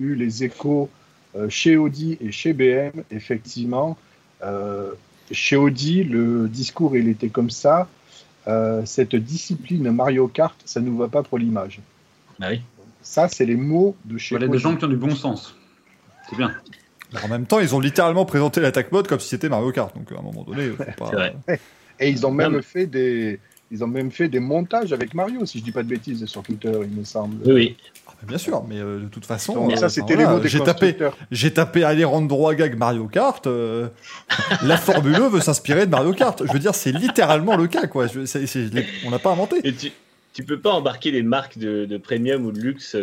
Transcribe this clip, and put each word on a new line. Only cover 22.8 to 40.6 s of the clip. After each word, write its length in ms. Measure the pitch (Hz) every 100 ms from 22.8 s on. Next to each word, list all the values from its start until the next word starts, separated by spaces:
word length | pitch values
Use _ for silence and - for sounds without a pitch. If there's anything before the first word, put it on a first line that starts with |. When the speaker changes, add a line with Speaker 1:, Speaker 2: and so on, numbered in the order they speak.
| 180
Speaker 1:
des... 540 | 131 127 117 110 98 _ _ -
Ils 120 | 107
ont 40 | 117
même 220 | 131 131
fait 160 | - 165
des 100 | 127
montages 520 | 127 160 180 226 202
avec 220 | 120 120
Mario, 300 | 165 196 247
si 140 | 202 117
je 60 |
dis 80 | 113
pas 100 | 123
de 60 | 117
bêtises, 360 | 120 139 113 107
sur 160 | 104
Twitter, 300 | 98 107 113 110
il 80 | 101 104
me 80 |
semble. 320 | 104 110 104 110 123
Speaker 2:
Oui, 60 |
oui. 240 | 131 117 - - - -
Speaker 4:
Ah, 60 | -
mais 60 | 104
bien 100 | 151
sûr, 240 | 330 117 117
mais, 100 | 104
euh, 220 | 101 101
de 60 | 104
toute 180 | 113 -
façon, 280 | 110 -
Speaker 1:
Donc 180 | 160 123
Speaker 4:
euh, 40 | 110
Speaker 1:
ça, 100 | -
Speaker 4:
enfin, 20 |
Speaker 1:
c'était 260 | - 104
Speaker 4:
voilà, 160 | 156 156
Speaker 1:
les 60 | -
mots 40 |
des 60 | 107
Speaker 4:
j'ai 100 | 143
tapé, 320 | 151 170 185
Speaker 1:
constructeurs. 240 | 165 147 - -
Speaker 4:
j'ai 200 | 120 147
tapé 300 | 156 165 175
Alejandro 640 | 156 151 160 156 151 139 156
Agag 280 | 156 151 113
Mario 300 | 117 117 107
Kart, 360 | 165 269 - 135
euh, 400 | 120 117 117 120 - - -
<laughs> 380 | - - 587 196
la 140 | 131 170
Formule 400 | - 180 139 170
E 120 | 262
veut 120 | 190
s'inspirer 460 | - 143 - 156 202
de 40 |
Mario 220 | 135 151
Kart. 320 | 190 254 - 131
Je 60 |
veux 60 | 135
dire, 140 | 190 -
c'est 160 | 135
littéralement 640 | 147 240 240 160 156 185 190
le 100 | 170
cas, 200 | 320 214
quoi. 180 | 135 120
Je, 180 | 123
c'est, 220 | 135 139 139
c'est, 260 | 131 110
les, 140 | 120 113 -
on 60 | 123
l'a 80 | 123
pas 140 | 190
inventé. 240 | 175 208 349
Speaker 2:
Et 100 | 139
tu, 160 | 123 143 - _ _ _
tu 120 | -
peux 160 | 127 147